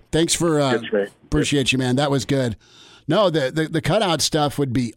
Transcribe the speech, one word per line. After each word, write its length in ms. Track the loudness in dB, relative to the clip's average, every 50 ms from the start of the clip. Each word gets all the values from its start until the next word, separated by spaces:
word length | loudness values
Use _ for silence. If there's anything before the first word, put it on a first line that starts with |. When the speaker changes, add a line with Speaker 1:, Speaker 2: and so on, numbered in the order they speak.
| -10 -4
Speaker 1:
Thanks 220 | 0 0 0 0 0
for, 260 | 0 0 0 2 2
uh, 180 | 2 2 0 -2
Speaker 2:
Good, 80 | -2 -2
Schmidt. 240 | -2 -2 -2 -2 -6 _ _
Speaker 1:
appreciate 460 | -4 -2 0 0 2 0 0 0 0
you, 60 | 0 0
man. 180 | 0 0 0
That 140 | 0 0 0
was 140 | 0 -2 0
good. 320 | 0 0 0 0 -2 -4 -8 _ _ -20 -20 -20 -20 -20 -14 -6 -2
No, 220 | 2 2 2 2
the, 200 | 2 0 -2 0
the, 160 | -2 -2 -4 -2
the 120 | -2 -2
cutout 400 | 0 2 2 2 2 2 0 0
stuff 380 | 0 0 0 0 0 0 0 -2
would 140 | -4 -2
be 200 | 0 -2 -2 -4 -6